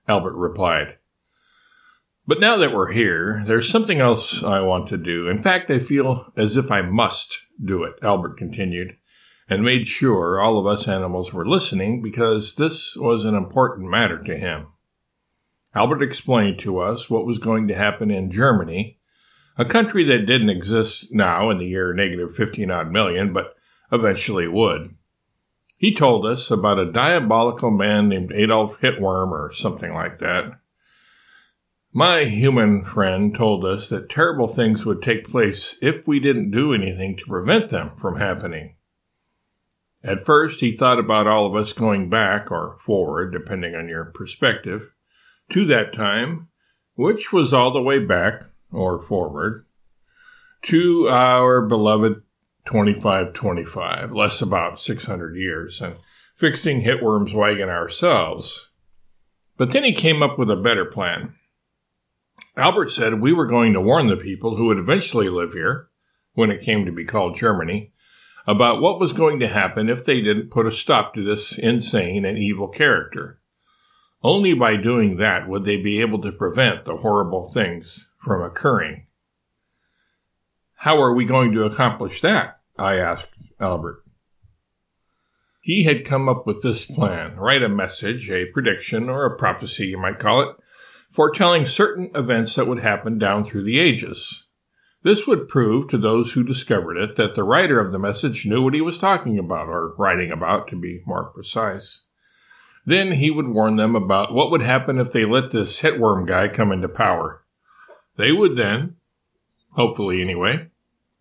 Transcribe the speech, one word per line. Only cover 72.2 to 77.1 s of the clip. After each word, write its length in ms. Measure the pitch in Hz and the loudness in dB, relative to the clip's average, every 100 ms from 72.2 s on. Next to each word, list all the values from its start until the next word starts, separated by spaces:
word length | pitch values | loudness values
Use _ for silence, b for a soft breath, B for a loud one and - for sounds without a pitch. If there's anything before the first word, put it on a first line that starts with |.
and 140 | 98 107 | -4 -2
evil 300 | 104 98 98 | -2 -4 -6
character. 720 | - 147 90 - - - - _ _ _ _ _ _ _ _ | 0 2 2 -2 -12 -14 -16 _ _ _ _ _ _ _ _
Only 320 | 120 196 190 | 2 4 4
by 220 | 135 113 107 | 4 4 2
doing 400 | 113 123 104 90 | 2 2 2 2
that 320 | 107 92 92 | 0 0 -2
would 160 | 98 | -4
they 120 | 98 101 | -2 -2
be 240 | 101 104 | -2 0
able 200 | 113 104 | -2 -2
to 100 | 101 | -6
prevent 540 | - 92 123 123 - | -4 -4 2 0 0
the 140 | - 82 | -8 -4
horrible 520 | 110 | 0